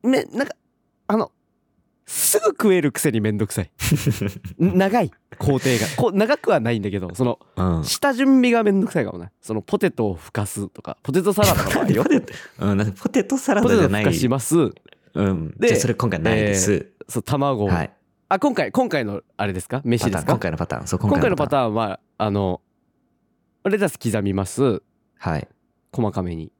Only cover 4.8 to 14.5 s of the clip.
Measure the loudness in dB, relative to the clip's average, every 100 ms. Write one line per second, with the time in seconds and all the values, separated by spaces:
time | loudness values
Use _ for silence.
4.8 | 2 2 0 _ _ -4 0 2 2 2
5.8 | 0 0 0 2 2 0 2 2 2 0
6.8 | -2 -4 -6 -2 -2 -2 _ -2 0 0
7.8 | -2 0 0 2 4 6 6 4 4 2
8.8 | 0 -2 -4 -6 -16 _ -6 -6 -4 0
9.8 | 0 0 -4 -4 -8 -6 -6 -6 -10 -12
10.8 | -16 -12 -2 0 0 2 2 2 0 -2
11.8 | 0 2 2 0 0 -16 -18 -4 -2 0
12.8 | -2 -4 -2 -2 0 -2 0 2 4 4
13.8 | 4 2 0 2 0 0 2